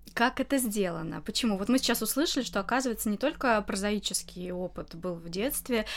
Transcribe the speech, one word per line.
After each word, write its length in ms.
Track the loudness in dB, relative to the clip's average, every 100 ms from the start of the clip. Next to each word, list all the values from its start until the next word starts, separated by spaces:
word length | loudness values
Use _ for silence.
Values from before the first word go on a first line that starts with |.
| -8 2
как 240 | 2 2
это 180 | 2 2
сделано, 640 | 2 0 0 0 -4 -6
почему? 340 | -4 0 2 2
Вот 120 | 4
мы 80 | 4
сейчас 240 | 4 2
услышали, 420 | 0 0 2 0
что, 160 | -2 -2
оказывается, 480 | 0 0 0 0 -2
не 100 | 0
только 440 | 0 2 2 2
прозаический 920 | 2 -2 0 0 0 -4 -4 -8 -6
опыт 440 | -4 -4 -6 -10 -8
был 180 | -6
в 160 | -6 -6
детстве, 560 | -2 -2 -2 0 0 0